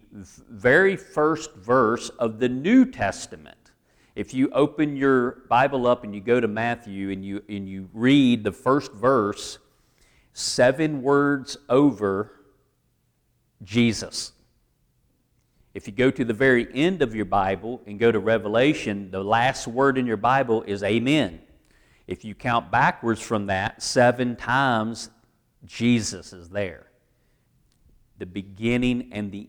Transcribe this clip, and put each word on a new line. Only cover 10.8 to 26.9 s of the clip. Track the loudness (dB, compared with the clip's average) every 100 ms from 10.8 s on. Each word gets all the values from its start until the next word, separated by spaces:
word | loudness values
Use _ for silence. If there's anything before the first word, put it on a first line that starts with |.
| -2 -2
words | 0 2 2 0 -6 -14 0
over | 4 4 2 -2 -2 -6 -12 _ _ _ _ _ _ _ _ _ _ _ _
Jesus. | -4 0 2 0 -6 -10 -12 -16 _ _ _ _ _ _ _ _ _ _ _ _ _
If | -16 -10
you |
go | 0 0
to | 0 -4
the |
very | 2 4 4 0
end | -2 -2 0
of | -2
your | -2 -2
Bible | 0 0 -4 -6 -12 -12
and | 0
go | 2
to | 2
Revelation, | 2 0 0 2 2 0 -4 -6 -8
the | -8
last | 0 0 0 -2 -6
word | 0 2 2
in | -2
your | 0
Bible | 0 0 2 -2
is | -2 -4
amen. | 0 0 2 0 0 -6 -20 _ _ _ _ _ -12
If | -12 -12
you |
count | -10 -2 -2 0
backwards | 2 2 0 -2 -2
from | -2 -4 -2
that, | -2 -4 -6
seven | -2 4 4 4 -2 -4
times | -2 0 0 0 -2 -8 -14 _ _ _ _ _ -20
Jesus | -2 2 2 0 -8 -14
is | -20 -10
there. | -6 -6 -8 -20